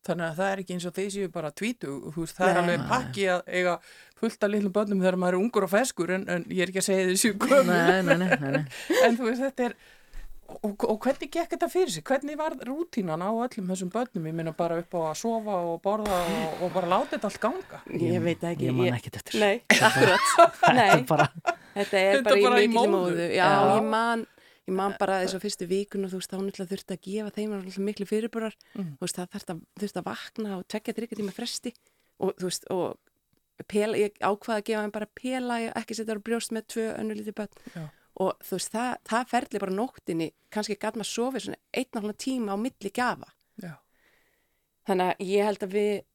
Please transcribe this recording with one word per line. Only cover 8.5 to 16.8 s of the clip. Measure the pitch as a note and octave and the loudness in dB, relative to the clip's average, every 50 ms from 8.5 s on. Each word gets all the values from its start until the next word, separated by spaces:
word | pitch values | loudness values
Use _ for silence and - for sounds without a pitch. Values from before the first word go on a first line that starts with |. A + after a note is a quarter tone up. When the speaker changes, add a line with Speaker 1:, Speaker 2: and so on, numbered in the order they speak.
Speaker 3:
nei. | - - D3+ - - - - | 0 -2 -2 -4 -8 -14 -4
Speaker 1:
<laughs> | - E4+ A#4+ - | 0 4 6 6
En | A#3+ A#3 A#3 | 6 4 4
þú | C4 A3 | 0 -2
veist, | B3 A#3+ C4 | -2 -2 -2
þetta | C4+ - - B3 A#3+ | -4 -2 -2 -4 -4
er, | - _ - - - - - _ - - - - - - - - | -4 _ -18 -20 -20 -20 -20 _ -14 -12 -12 -12 -14 -14 -16 -16
og, | - - - G#3 G3+ - - | -16 -6 -6 -6 -4 -2 0
og | - A3 G#3+ | 0 0 0
hvernig | - B3 C#4 - E4 - | 2 -2 0 0 -4 -6
gekk | - E4 E4 E4 - | -4 -4 -2 -2 -2
þetta | E4 F4 E4+ | -2 -2 0
fyrir | - F4+ F#4 D4 | 2 0 0 0
sig? | F3+ D#3 - | -2 -8 -2
Hvernig | - C4+ C#4 C#4 C#4+ D4+ | -2 -2 -2 -2 -4 -6
var | D4 D#4 D#4+ D#4+ C4 - | -4 -4 -4 -4 -6 -8
rútínan | A#3 C4+ D#4 E4+ - - - F#3+ F3 D#3 D#3+ F3+ | -8 -6 -6 -6 -4 -4 -4 -2 -2 -2 -4 -2
á | G3 | -2
öllum | A3+ A3+ A#3 B3+ - - F#3+ F3+ | -2 -2 -4 -4 -6 -6 -4 -4
þessum | F#3 F#3 F#3+ F3+ | -4 -4 -4 -4
börnum? | - A3 B3+ B3 _ F#3 D#3+ | -4 -4 -4 -4 _ -6 -6
Ég | D#3 D#3+ | -4 -4
meina | E3 E3 E3 D#3 | -4 -4 -6 -2
bara | - E3+ E3+ E3+ | -2 -2 -2 0
upp | E3+ F3 _ | -4 -6 _
á | - F3 D#3+ | -4 -2 -2
að | D#3 D3+ | -2 -4
sofa | - - A#3 A3+ A3+ G#3+ G#3+ G3+ F3+ F3 E3+ | -4 -4 -4 -4 -2 -4 -2 -2 -2 -2 -2
og | E3+ E3+ | -4 -2
borða | _ G3 G#3 G#3+ G#3 G#3+ G3 F3 | _ -2 -2 0 0 0 0 0
og, | F3 F3+ F#3+ A#3 G#3+ D#3+ D#3 - F3 | 0 0 -2 -2 -2 -4 -4 -4 -4
og | F3+ D3+ | -2 0
bara | F#3 | -2